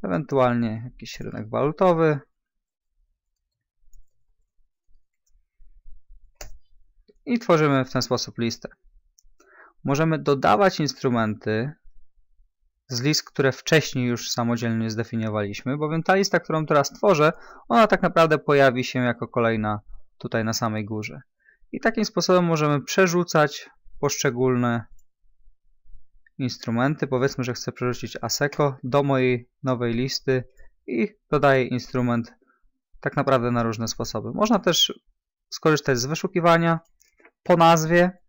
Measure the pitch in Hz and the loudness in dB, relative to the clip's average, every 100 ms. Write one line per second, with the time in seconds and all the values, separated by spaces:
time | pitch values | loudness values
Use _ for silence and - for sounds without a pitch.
0 | - 165 143 139 127 120 117 110 120 - | -4 -4 -2 2 2 2 -2 -4 -10 -16
1 | 117 - 107 110 107 117 135 160 185 165 | -16 -12 -12 -10 -8 -2 -2 2 2 4
2 | 160 147 - _ _ _ _ _ _ _ | 4 2 -4 _ _ _ _ _ _ _
3 | _ _ _ _ _ _ _ _ - - | _ _ _ _ _ _ _ _ -20 -20
4 | - _ _ _ _ _ _ _ _ - | -20 _ _ _ _ _ _ _ _ -20
5 | _ _ _ _ _ _ - - - - | _ _ _ _ _ _ -20 -18 -14 -14
6 | - - - _ - - - - _ _ | -16 -20 -20 _ -16 -16 -18 -20 _ _
7 | _ _ - 240 - 170 151 139 127 131 | _ _ -4 -4 2 2 4 2 0 -4
8 | 120 120 - - 117 - - _ _ _ | -2 -4 -4 -6 -6 -6 -14 _ _ _
9 | _ _ - _ _ _ - _ 139 139 | _ _ -20 _ _ _ -20 _ -2 0
10 | 160 156 143 139 - 208 196 - 147 - | 2 0 0 0 2 4 4 2 -4 -2
11 | 139 120 110 104 - 110 127 - - - | -2 0 -2 -2 -4 -2 -4 -8 -20 -20
12 | - _ _ _ _ _ _ _ _ 120 | -20 _ _ _ _ _ _ _ _ -4
13 | 135 151 - - 135 - - 160 - 135 | -2 -2 -4 -2 0 0 2 2 2 -2
14 | 123 120 - - 117 117 117 113 113 110 | -2 -2 -4 -4 -2 -2 -2 -2 -2 -4
15 | 113 113 110 107 104 101 - 143 151 160 | -6 -4 -4 -4 -4 -6 -6 -4 -4 -4
16 | 165 190 196 170 - 160 151 151 139 - | 0 2 2 -2 -2 -4 2 2 2 0
17 | 214 170 151 165 - - - 233 214 185 | 2 4 4 2 -12 -20 0 4 4 4
18 | 180 - 165 151 - 143 135 123 123 131 | 2 4 4 4 2 6 6 4 -2 -2
19 | 123 117 113 - 117 113 107 104 - - | -2 -2 -4 0 0 0 -2 -4 -8 -18
20 | - _ - 117 110 113 117 107 104 110 | -18 _ -6 -4 -2 -2 -4 -4 -6 -8
21 | 107 - - _ _ _ - - 226 220 | -10 -14 -20 _ _ _ -14 -4 -2 -2
22 | 208 - 170 185 175 165 151 147 - - | -4 -4 2 4 4 2 2 0 -2 0
23 | 190 175 175 165 151 - - _ - - | 2 2 0 2 2 0 -16 _ -18 -4
24 | 143 - 147 120 127 123 123 117 113 - | -4 -2 -2 0 0 2 0 -2 -6 -18
25 | - _ _ _ - - _ _ - - | -20 _ _ _ -20 -20 _ _ -16 -16
26 | - _ _ _ 131 - - 117 131 151 | -16 _ _ _ -6 -6 -4 0 0 -2
27 | 139 127 131 - 123 120 - - 123 120 | -2 0 -2 -2 -6 -6 -8 -6 -4 -4
28 | 117 - 117 - 139 - 143 131 127 139 | -8 -10 -8 -4 -4 0 -2 -2 -2 0
29 | 143 135 127 123 117 _ 135 127 120 117 | 2 2 2 0 -6 _ -4 -2 -2 -2
30 | 131 - - 131 123 _ - _ - - | -4 -6 -2 -2 -2 _ -20 _ -8 -4
31 | 214 _ _ 151 143 135 123 123 - 131 | -4 _ _ 2 4 4 2 -4 -4 -2
32 | 123 120 113 _ _ _ _ _ _ - | 0 -2 -4 _ _ _ _ _ _ -10
33 | 131 - 135 135 120 120 113 107 113 - | -6 -2 2 2 2 0 -2 -4 -6 -8
34 | 117 113 110 143 220 220 - 170 - - | -8 -8 -8 -4 0 0 0 0 0 -2
35 | _ _ _ _ _ - 160 151 - 127 | _ _ _ _ _ -4 0 0 0 -2
36 | 127 156 185 180 170 165 170 165 _ _ | -2 -6 -4 0 4 4 4 0 _ _
37 | _ _ - _ - 175 165 165 160 175 | _ _ -20 _ 2 6 8 6 4 4
38 | 180 - | 4 0